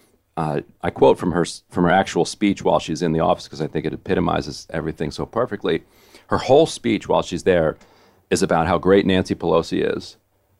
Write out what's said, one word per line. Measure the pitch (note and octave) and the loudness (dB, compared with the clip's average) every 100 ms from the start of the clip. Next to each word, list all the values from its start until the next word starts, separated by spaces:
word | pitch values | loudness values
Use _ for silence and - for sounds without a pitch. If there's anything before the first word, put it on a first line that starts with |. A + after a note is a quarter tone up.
| _ _ _ | _ _ _
uh, | - D#2+ C#2+ - _ | -8 -6 -6 -8 _
I | F2 | -8
quote | - C3+ - | 2 2 2
from | F#2 | 0
her | E2+ | -2
s-, | E2 - _ | -2 -6 _
from | G2 | 0
her | F2 | 4
actual | F#2 G2 F2 | 4 2 -2
speech | D#2+ - G#2 F#2+ | -2 -2 -2 0
while | F#2+ D#2+ | 0 0
she's | - D#2+ | -2 -4
in | E2+ | -2
the | D#2+ | 0
office | F2 F2+ - | 0 -2 -6
'cause | - | -8
I | D2+ | -6
think | - | -4
it | D2+ | -6
epitomizes | - - F#2 E2+ D#2+ D2 - - | -8 -4 -2 0 -2 -6 -12 -10
everything | E2 D#2 D#2 D#2 | -8 -8 -6 -8
so | - D2 | -8 -6
perfectly. | A2 B2 G2+ - E2 - _ _ - - | -4 -4 -4 -4 -4 -6 _ _ -20 -4
Her | G2+ | -2
whole | - C#3 D#3+ | 4 4 4
speech | - A#2 G2+ - | 0 -2 -2 0
while | F2 | -2
she's | E2 E2+ | -2 -2
there | F#2+ F2+ D#2 C#2+ - _ _ _ _ | 2 2 2 -2 -12 _ _ _ _
is | F2 | -2
about | F#3+ E2+ E2 | 2 2 2
how | E2+ | 0
great | F2 G2 | 4 4
Nancy | F#2 F#2 F#2+ | 4 2 0
Pelosi | G2 E2+ E2 E2 E2+ D2+ E2+ | -4 0 0 0 -2 -2 -4
is | - - _ _ _ _ | -10 -20 _ _ _ _